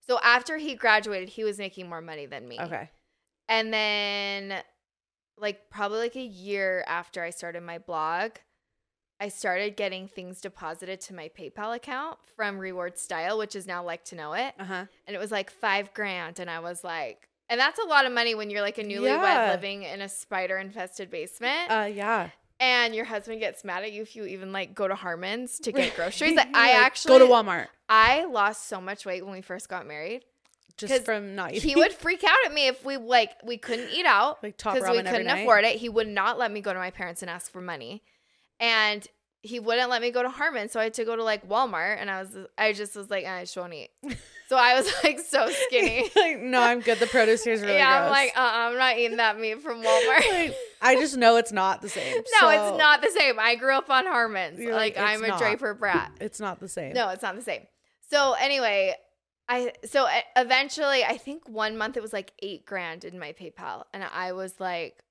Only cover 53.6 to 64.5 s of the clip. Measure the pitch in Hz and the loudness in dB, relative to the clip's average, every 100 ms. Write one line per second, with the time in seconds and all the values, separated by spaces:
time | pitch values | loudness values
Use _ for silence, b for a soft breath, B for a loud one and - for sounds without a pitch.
53.6 | 262 269 - 262 370 277 233 202 170 175 | 2 2 4 2 2 0 0 -2 -6 -6
54.6 | 233 220 220 196 208 214 220 185 226 220 | -2 0 0 0 0 0 0 0 0 0
55.6 | 247 202 208 170 101 - 214 - 208 180 | -4 -2 0 0 -2 -8 -12 -8 -8 -8
56.6 | 190 - 139 147 214 185 196 190 226 147 | -10 -10 -6 -2 -2 -4 -6 -8 -8 -10
57.6 | - _ _ _ _ 294 269 - 269 277 | -10 _ _ _ _ 2 4 2 0 2
58.6 | 233 202 190 - _ _ _ _ - 247 | 2 2 0 -2 _ _ _ _ -6 -4
59.6 | 247 - 220 277 240 190 - - 247 254 | -4 -8 -2 2 2 0 2 0 4 2
60.6 | 277 302 285 269 233 226 - 302 - 220 | 0 -2 0 2 0 -2 -8 -16 -12 -4
61.6 | 214 220 214 233 214 214 190 _ 202 190 | -4 -4 -6 -6 -8 -10 -10 _ -12 -12
62.6 | - 190 175 165 170 180 151 160 170 - | -10 -10 -8 -12 -14 -14 -14 -14 -18 -14
63.6 | 151 95 - 196 190 - 185 185 190 | -12 -12 -14 -12 -10 -8 -6 -6 -10